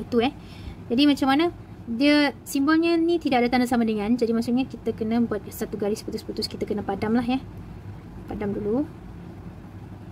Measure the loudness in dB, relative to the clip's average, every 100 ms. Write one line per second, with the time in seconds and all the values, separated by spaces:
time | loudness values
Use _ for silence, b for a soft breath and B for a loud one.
0 | 0 2 2 -2 B B B B -4 4
1 | 4 4 4 4 2 0 -14 -14 -8 2
2 | 6 6 4 0 -4 0 4 4 6 4
3 | 4 2 4 4 4 4 4 4 2 0
4 | 0 2 2 2 2 0 0 -4 -6 -4
5 | 0 2 0 -2 -6 -8 -6 -2 -2 -2
6 | -4 -8 -6 -6 -4 -4 0 0 0 -2
7 | 2 2 2 -2 -2 -14 -14 -14 -12 -14
8 | -14 -14 -10 -4 -4 -2 0 0 -2 -8
9 | -16 -14 -14 -14 -14 -14 -16 -16 -14 -14
10 | -12